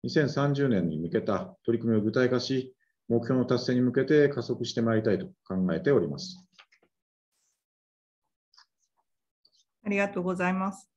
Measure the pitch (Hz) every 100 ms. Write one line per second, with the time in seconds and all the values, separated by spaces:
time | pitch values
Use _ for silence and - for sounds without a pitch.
0 | 123 160 139 139 143 139 139 101 85 78
1 | 85 110 107 95 - - - 117 117 110
2 | 107 120 123 123 - 135 127 _ _ _
3 | - 117 117 131 123 123 127 123 123 127
4 | 135 151 143 135 117 123 117 - 117 110
5 | 110 92 92 - - 95 92 80 147 127
6 | 87 143 - - _ _ - _ _ _
7 | _ _ _ _ _ _ _ _ _ _
8 | _ _ _ _ _ - _ _ _ _
9 | _ _ _ _ _ _ _ _ 214 202
10 | 202 185 180 185 180 185 196 202 _